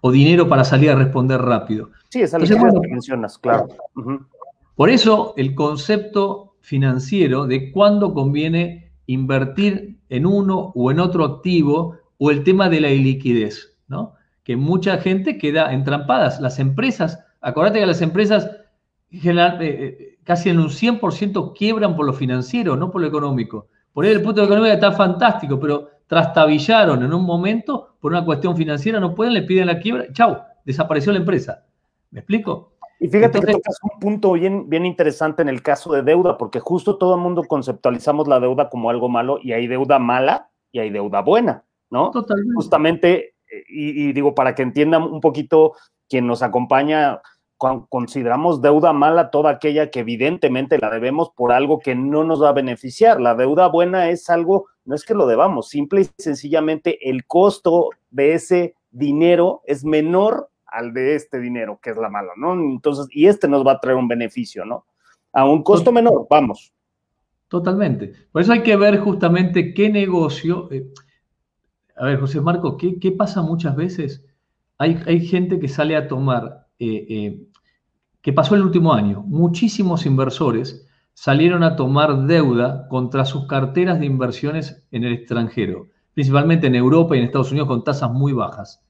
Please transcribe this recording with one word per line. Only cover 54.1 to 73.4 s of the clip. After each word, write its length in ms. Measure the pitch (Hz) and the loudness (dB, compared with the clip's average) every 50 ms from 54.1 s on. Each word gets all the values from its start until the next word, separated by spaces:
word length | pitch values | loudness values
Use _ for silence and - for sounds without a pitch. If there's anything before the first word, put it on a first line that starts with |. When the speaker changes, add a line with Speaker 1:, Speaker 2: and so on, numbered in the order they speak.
| 175 170 - - | -2 -4 -2 -2
Speaker 2:
algo, 380 | 175 175 170 170 196 190 196 _ _ _ _ | -2 0 0 0 0 0 -2 _ _ _ _
no 100 | - 135 | -8 -8
es 80 | 151 - | -8 -4
que 100 | - 226 | -4 0
lo 140 | 202 160 | 0 2
debamos, 400 | 123 113 117 156 190 165 123 110 | 2 4 2 2 2 0 -4 -8
simple 340 | - - 147 143 147 196 196 | -6 -6 -6 -4 0 0 0
y 200 | 190 190 _ - | 0 0 _ -10
sencillamente 880 | - 160 143 131 - 143 151 160 156 156 160 151 _ 175 151 - - 131 | -6 -6 -6 -6 -6 -2 -2 0 0 0 -4 -2 _ -4 -6 -4 -6 -6
el 160 | 127 131 - | -6 -6 -8
costo 640 | _ - 175 190 202 202 - _ 175 165 175 160 - - _ _ _ | _ 2 4 4 4 2 0 _ 0 2 2 0 0 -4 _ _ _
de 260 | 123 131 139 147 165 | -4 0 2 2 2
ese 400 | 165 - - 185 175 175 170 _ _ _ _ | 0 0 0 0 0 0 -2 _ _ _ _
dinero 720 | _ 123 147 143 143 151 165 175 175 170 170 185 180 - _ | _ -6 -4 -2 0 2 4 4 4 4 4 0 0 -4 _
es 180 | - 143 139 131 | -6 -6 -6 -2
menor 680 | 156 156 151 151 160 175 185 202 214 - 277 - - _ _ _ | -2 0 0 0 2 2 2 2 2 0 -2 -6 -12 _ _ _
al 260 | - - 113 120 120 117 | -14 -10 -10 -10 -8 -6
de 220 | 131 131 139 151 | -4 -2 -2 -2
este 240 | 143 151 _ - 127 | -2 -4 _ -10 -10
dinero, 400 | 123 123 123 120 113 104 104 _ | -8 -6 -6 -6 -6 -8 -10 _
que 100 | _ 120 | _ -10
es 40 | 110 | -8
la 140 | 110 113 104 | -6 -8 -6
mala, 240 | 98 104 101 92 87 | -6 -8 -10 -10 -12
¿no? 180 | 101 135 170 185 | -6 -4 -4 -2
Entonces, 540 | 180 165 143 131 123 - 151 143 139 143 131 | -2 -2 -4 -4 -2 -4 -4 -4 -4 -8 -8
y 180 | - 147 156 | 0 4 4
este 200 | 196 202 202 - | 4 6 4 2
nos 180 | 147 143 139 135 | 2 2 4 4
va 80 | 135 135 | 4 2
a 60 | 135 | 2
traer 160 | - 131 131 | 2 0 0
un 140 | 127 127 117 | 0 2 0
beneficio, 560 | 120 120 117 110 - 127 117 - - 101 90 | -2 -2 -4 -6 -6 -8 -10 -8 -10 -12 -10
¿no? 200 | 107 120 117 _ _ _ _ _ _ _ _ _ _ | -10 -12 -14 _ _ _ _ _ _ _ _ _ _
A 140 | - 127 135 | 0 2 4
un 180 | 139 151 160 151 | 4 4 2 4
costo 280 | - 208 180 170 254 | 4 4 4 4 4
Speaker 1:
Tot- 20 | 240 | 4
Speaker 2:
menor, 340 | 233 226 233 202 135 113 - | 4 4 4 2 2 2 4
vamos. 440 | 147 151 143 113 110 - - _ _ _ _ _ _ _ _ _ _ _ _ _ _ _ _ | 4 4 4 2 -4 -8 -14 _ _ _ _ _ _ _ _ _ _ _ _ _ _ _ _
Speaker 1:
Totalmente. 640 | _ - 175 170 180 190 202 208 156 127 - 107 - - _ _ _ | _ -6 -4 -2 -2 -2 0 0 -2 -2 -4 -6 -14 -16 _ _ _
Por 120 | _ 156 | _ 0
eso 100 | 180 214 | 2 2
hay 100 | 233 226 | 2 2
que 140 | - 226 214 | 4 2 4
ver 240 | 196 202 208 202 202 | 4 4 4 4 4
justamente 760 | 202 208 180 - 180 170 175 180 185 175 - 185 165 170 - | 0 -2 -2 0 2 2 2 2 2 2 0 0 -2 -2 0
qué 160 | - 202 214 | 0 0 2
negocio, 800 | 208 202 196 190 180 170 160 143 135 - - 165 175 180 - - | 2 0 0 0 0 0 0 -2 -4 -4 -4 -4 -4 -4 -6 -10
eh, 200 | 139 131 131 - - - _ _ _ _ _ _ _ _ _ _ _ _ _ _ _ _ _ _ _ | -12 -12 -12 -14 -20 -20 _ _ _ _ _ _ _ _ _ _ _ _ _ _ _ _ _ _ _
a 100 | - 127 | -6 -4
ver, 140 | 135 139 127 | -2 -2 -2
José 220 | 139 135 - 151 | -2 -4 -4 -2
Marco, 340 | 143 165 175 170 - 139 - | -2 0 -2 0 -2 -4 -6
¿qué, 240 | - 175 180 180 - | -4 -4 -4 -4 -2
qué 140 | - 190 185 | -2 -4 -2
pasa 280 | - 208 - - 196 | 0 -4 -4 -2 -4